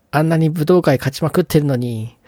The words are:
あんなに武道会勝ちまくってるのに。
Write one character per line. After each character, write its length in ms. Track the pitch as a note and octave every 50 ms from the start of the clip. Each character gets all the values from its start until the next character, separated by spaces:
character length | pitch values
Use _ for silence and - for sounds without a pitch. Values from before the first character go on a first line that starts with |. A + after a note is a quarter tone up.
| _ _
あ 120 | - D3 D#3
ん 60 | D#3+
な 80 | E3 D#3+
に 100 | D#3+ D#3
武 160 | D3+ F3 D3+
道 160 | D3 F3+ F3+
会 160 | E3 - C#3
勝 200 | B2 - - -
ち 60 | - -
ま 60 | D#3
く 140 | - - D3
っ 20 |
て 140 | - - D#3
る 80 | D3
の 100 | C#3+ C3+
に。 400 | B2 B2 A#2+ A#2 A2 A2 A2+ - _ _